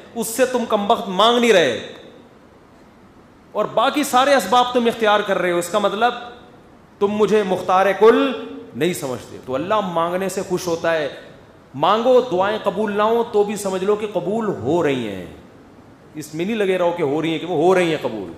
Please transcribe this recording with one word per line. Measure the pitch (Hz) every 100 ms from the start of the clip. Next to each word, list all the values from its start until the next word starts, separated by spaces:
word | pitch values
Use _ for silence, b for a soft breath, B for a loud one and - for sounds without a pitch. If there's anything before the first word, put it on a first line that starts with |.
| -
اس | 233 220
سے | - 254
تم | 247 226
کم | 214 202
بخت | 233 196
مانگ | 185 220 240
نہیں | 233
رہے." | 190 143 104 - - - - - - - - - - - - - - - - -
اور | 202
باقی | 214 170 254 294
سارے | 285 247 269
اسباب | 269 196 247 247
تم | 247 233
اختیار | 226 214 208
کر | 208 185
رہے | 180
ہو، | 175
اس | 170
کا | 214
مطلب | 196 202 240 240 - - - - - - - -
تم | 202
مجھے | 208 202 214
مختار | 196 185 - 185 196 190
کل | 220 254 269 226 - - -
نہیں | 117 165
سمجھتے۔ | 175 139 120 - 98 -
تو |
اللہ | 131 175 214
مانگنے | 190 165 170 180 190
سے | 196 175
خوش | 175 175
ہوتا | 165 165
ہے، | 165 139 - - - - - -
مانگو | 131 165 220 240 254
دعائیں | 254 185 196 214
قبول | 208 180 214 202
نہ |
ہوں | 214 233 226
تو | 208
بھی | 202 214
سمجھ | 190 185
لو | 190 208
کہ | 214
قبول | 185 165 220 214
ہو | 143 113 170
رہی | 147 131 110
ہیں، | 95 85 80 - - - - - - -
اس | 151 143
میں | 156
نہیں | 185 226
لگے | 196 185
رہو | 175 170
کہ |
ہو | 147 151
رہی | 160
ہیں، | 160
کہ | 165
وہ | 160
ہو | 175
رہی | 185 175
ہیں | 151
قبول، | 127 110 90